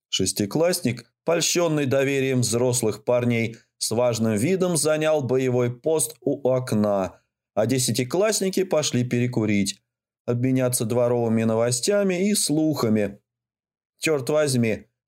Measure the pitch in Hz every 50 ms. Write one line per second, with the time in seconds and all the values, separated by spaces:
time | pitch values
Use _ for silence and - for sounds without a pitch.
0 | _ - - - 95 92 - - 104 101 - 151 165 180 180 - - 190 - -
1 | - _ _ _ - 160 170 170 - - - 175 170 165 151 147 139 127 139 135
2 | 135 139 139 135 131 135 131 123 120 104 113 117 127 127 120 - 113 107 - -
3 | - 127 123 120 120 120 120 113 117 117 113 - _ _ _ - - - 110 120
4 | 123 123 110 107 113 113 107 101 123 180 190 175 185 180 170 139 127 156 156 156
5 | 156 156 156 151 131 110 127 131 131 127 123 123 120 120 123 - - 156 160 147
6 | - - - _ - 139 143 143 - 123 131 127 123 - 113 107 104 104 101 98
7 | 92 87 - - _ _ _ _ _ _ - - - - 135 131 123 135 110 127
8 | 123 123 160 180 208 220 208 - 190 190 - 196 180 - 160 151 147 - - 123
9 | 123 127 123 120 123 120 123 113 107 104 104 101 98 - - _ _ _ _ _
10 | _ _ _ _ - 120 123 120 127 131 131 131 127 123 123 - 117 107 120 123
11 | 120 120 123 120 117 113 113 113 113 113 110 113 117 123 127 - - 202 208 202
12 | 202 190 180 175 196 208 202 - - - 147 160 156 156 143 - 120 110 107 107
13 | 101 98 - - _ _ _ _ _ _ _ _ _ _ _ _ _ _ _ -
14 | - 160 151 135 123 151 151 151 151 143 131 120 117 110 98 - - _ _ _
15 | _